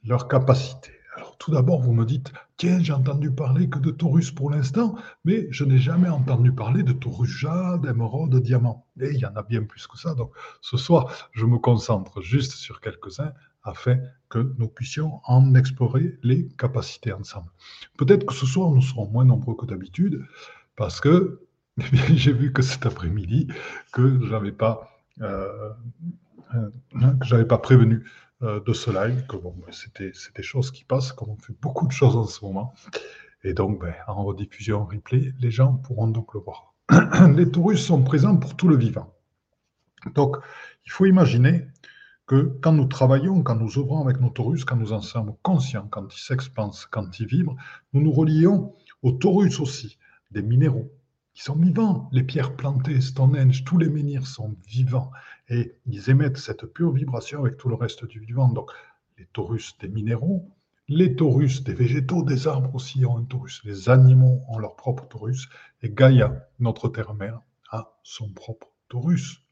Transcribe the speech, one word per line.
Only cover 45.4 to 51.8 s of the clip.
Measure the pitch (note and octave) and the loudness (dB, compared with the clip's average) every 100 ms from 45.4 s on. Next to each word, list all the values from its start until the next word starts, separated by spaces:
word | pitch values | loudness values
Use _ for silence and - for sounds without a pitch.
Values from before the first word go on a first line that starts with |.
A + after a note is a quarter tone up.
conscients, | - E3+ C3 A2+ G#2 | 0 0 0 -6 -10
quand | - G2 - | -12 -14 -16
ils | |
s'expansent, | - C3 - - G#2 G2+ - | -6 -6 -6 -8 -8 -8 -10
quand | G#2+ F#2+ F2+ | -8 -8 -10
ils | G#2+ | -4
vibrent, | C#3 E3 - - - _ | -2 -2 -6 -14 -20 _
nous | C#3 | 0
nous | D#3 | 2
relions | C#3 D#3 D#3 F3 G3+ - - _ - | 4 2 4 4 4 -2 -12 _ -2
aux | B2+ | -2
Taurus | - G3+ F#3 F#3+ - | 0 2 4 2 0
aussi, | C#3 - A2 _ _ _ _ | -6 -8 -14 _ _ _ _
des | G#2 | -8
minéraux | G2+ B2+ D3+ - - _ _ _ _ | 0 2 2 0 -8 _ _ _ _
qui | _ | _
sont | - D3+ | -6 0
vivants. | F3+ G3 | 2 2